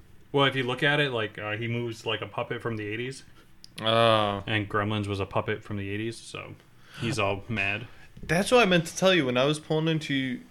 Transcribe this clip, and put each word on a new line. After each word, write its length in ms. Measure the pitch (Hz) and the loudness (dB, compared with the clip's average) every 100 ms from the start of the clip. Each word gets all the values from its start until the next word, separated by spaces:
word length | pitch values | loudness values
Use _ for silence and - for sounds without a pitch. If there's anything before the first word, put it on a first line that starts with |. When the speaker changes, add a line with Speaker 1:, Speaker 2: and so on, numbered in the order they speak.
| - - - | -20 -20 -2
Speaker 1:
Well, 140 | 139 135 | 2 2
if 100 | 131 | 2
you 80 | |
look 200 | 120 127 | -2 0
at 160 | 147 147 | 2 2
it, 120 | 143 | 0
like, 260 | 120 104 - | 0 -4 -6
uh, 140 | 107 107 | -6 -4
he 100 | 117 | -4
moves 380 | 117 120 110 113 | -4 -4 -6 -4
like 160 | 104 | -4
a 60 | 101 | -4
puppet 340 | 123 120 - | -6 -6 -4
from 140 | 123 110 | -4 -6
the 80 | 104 | -6
eighties. 360 | 110 127 135 - - - - - - | -6 -6 -10 -18 -20 -20 -20 -20 -4
Speaker 2:
Oh. 600 | 110 113 117 110 104 101 95 | 2 6 6 6 2 -2 -2
Speaker 1:
And 200 | 110 101 | -2 0
Gremlins 400 | 107 104 107 101 | 0 0 0 -2
was 120 | 98 | -4
a 60 | 92 | -2
puppet 360 | 113 110 107 | -2 -2 -4
from 140 | - 104 | -6 -8
the 120 | 98 | -6
eighties, 280 | 104 113 110 | -6 -6 -10
so 380 | - 101 95 104 - - - - | -14 -14 -14 -16 -20 -20 -20 -8
he's 200 | 117 107 | -4 0
all 240 | 98 98 - | 0 0 -4
mad. 400 | 107 98 104 120 - - - | -2 -2 -4 -8 -18 -20 -12
Speaker 2:
That's 280 | - 165 202 | -2 0 4
what 100 | 247 | 6
I 40 | 208 | 6
meant 220 | 175 165 | 4 2
to 100 | - | 2
tell 160 | 185 | 4
you 140 | 185 127 | 4 4
when 100 | 123 | 2
I 80 | 139 | 2
was 140 | 151 | 0
pulling 280 | - 156 160 | -2 0 2
into 520 | 160 156 139 131 123 - | 0 0 -2 -2 -6 -4